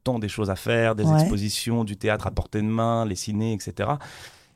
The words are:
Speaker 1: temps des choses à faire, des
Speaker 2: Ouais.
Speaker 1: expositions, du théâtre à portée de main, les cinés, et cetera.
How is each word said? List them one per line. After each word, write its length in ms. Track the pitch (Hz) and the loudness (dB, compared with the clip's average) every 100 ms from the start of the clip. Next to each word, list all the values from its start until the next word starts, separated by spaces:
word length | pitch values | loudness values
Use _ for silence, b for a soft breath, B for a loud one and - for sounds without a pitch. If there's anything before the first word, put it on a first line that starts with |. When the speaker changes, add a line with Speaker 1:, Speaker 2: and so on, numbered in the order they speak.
Speaker 1:
temps 140 | - 120 | -2 -2
des 100 | 104 | -2
choses 220 | - 101 | -2 -2
à 60 | 95 | -2
faire, 380 | - 117 113 | 0 2 4
des 100 | 107 | 4
Speaker 2:
Ouais. 140 | 107 156 | 4 6
Speaker 1:
expositions, 640 | 165 104 104 - - 117 | 4 2 -2 -2 0 0
du 140 | 110 101 | 0 -2
théâtre 300 | 110 107 - | -2 0 -2
à 40 | |
portée 300 | - - 107 | -4 -4 -2
de 60 | 107 | 0
main, 400 | 113 113 117 113 | 0 2 0 0
les 100 | 92 | -4
cinés, 380 | - 104 110 | -4 -2 0
et 40 | 107 | -2
cetera. 380 | - - 101 143 B B B B B | -4 -4 -2 -4 B B B B B